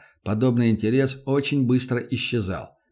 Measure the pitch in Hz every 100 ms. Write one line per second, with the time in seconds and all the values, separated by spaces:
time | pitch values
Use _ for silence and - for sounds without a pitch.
0 | - _ 95 107 127 120 117 107 107 131
1 | 135 - - 139 139 143 123 127 - 120
2 | - 123 - 120 95 80 - _ _